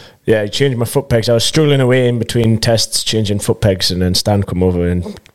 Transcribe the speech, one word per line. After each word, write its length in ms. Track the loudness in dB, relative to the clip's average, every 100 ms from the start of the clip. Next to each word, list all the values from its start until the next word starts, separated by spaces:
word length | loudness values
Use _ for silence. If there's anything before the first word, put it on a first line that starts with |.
| -20 _
yeah, 200 | -2 0
he 40 | 0
changed 280 | -2 -2 0
my 60 |
foot 240 | -2 -4 -2
pegs. 200 | 0 2
I 60 |
was 100 | 0
struggling 360 | 2 2 2 2
away 280 | 2 2 2
in 100 | 0
between 380 | -2 0 2 2
tests, 440 | 2 0 0 -4
changing 360 | -2 -2 -2 -2
foot 200 | -2 0
pegs, 300 | 0 0 -2
and 100 | 0
then 140 | 0
Stan 300 | 0 0 0
come 180 | -2 0
over 240 | 0 0 0
and 300 | -2 -4 -12 -18